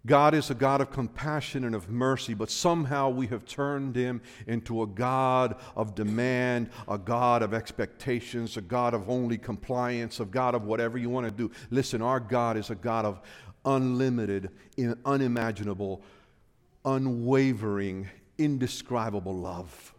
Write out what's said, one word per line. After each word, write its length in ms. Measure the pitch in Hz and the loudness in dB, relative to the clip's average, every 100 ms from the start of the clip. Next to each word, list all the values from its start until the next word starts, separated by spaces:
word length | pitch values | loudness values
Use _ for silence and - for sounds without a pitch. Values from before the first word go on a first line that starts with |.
| 113 | 6
God 260 | 143 147 | 8 8
is 180 | 156 139 | 6 0
a 40 | |
God 260 | 120 135 139 | 2 4 4
of 100 | 135 | 0
compassion 720 | - 117 - 147 151 - 139 | -2 -6 -4 -4 -4 -4 -4
and 100 | 123 | -2
of 160 | 110 87 | -4 -4
mercy, 420 | 117 131 127 - | 0 2 2 -2
but 160 | 107 107 | -4 -4
somehow 640 | - 180 170 139 143 135 | 0 2 2 0 2 2
we 160 | 127 123 | 0 -2
have 180 | 113 | -4
turned 520 | - - 143 143 139 123 | -6 -4 -2 -2 -2 -2
him 260 | 123 120 - - 107 | 0 -2 -8 -16 -4
into 340 | 117 117 113 | -4 -2 -2
a 40 | 107 | -2
God 720 | 95 123 131 131 127 123 123 - - | -2 0 2 4 4 2 0 -8 -4
of 180 | 110 | -4
demand, 760 | 101 107 110 123 127 127 120 113 - - | -2 0 2 2 2 2 0 -2 -8 -6
a 80 | 101 | -6
God 460 | 92 117 123 120 | -2 2 4 4
of 100 | 110 | 2
expectations, 1040 | 110 - - 107 - 139 120 - 120 113 117 | -2 -4 -6 -6 -4 -4 -4 -4 -6 -6 -8
a 60 | |
God 320 | 90 123 123 | -4 0 2
of 160 | 117 95 | 0 0
only 260 | 127 120 113 | 0 0 -2
compliance, 840 | - 101 - 123 123 120 113 - | -4 -8 -4 -2 0 -2 -4 -6
a 40 | |
God 300 | 104 120 127 | -2 2 2
of 100 | 120 | 2
whatever 320 | 104 113 117 123 | 0 0 0 0
you 140 | 120 | -2
want 160 | 127 117 | -2 -2
to 60 | |
do. 180 | 104 117 - - | -2 -6 -6 -2
Listen, 300 | 123 135 117 | 0 0 0
our 200 | 117 131 | 2 0
God 360 | 107 123 120 110 | 0 2 2 0
is 140 | 101 | -4
a 60 | 98 | -6
God 280 | 113 113 | -2 0
of 160 | 107 95 - - 101 - 135 | 0 -4 -14 -20 -20 -4 2
unlimited, 840 | 135 131 123 131 123 104 98 95 - - - | 2 2 2 2 2 0 0 -2 -12 -12 -2
in-, 180 | 120 117 | -2 0
unimaginable, 960 | 139 139 127 120 113 101 104 95 101 92 - - _ _ _ _ _ _ 135 | 0 2 2 0 -2 -2 -4 -4 -4 -6 -12 -20 _ _ _ _ _ _ -2
unwavering, 1200 | 135 135 120 120 135 135 113 107 101 98 92 98 - _ - | 0 0 0 4 6 4 2 0 0 -2 -4 -10 -14 _ -2
indescribable 1000 | 151 139 123 - - 123 110 101 92 92 | 0 2 -2 -4 -4 -2 -2 -4 -4 -6
love. 560 | 87 87 85 - - | -6 -8 -12 -16 -20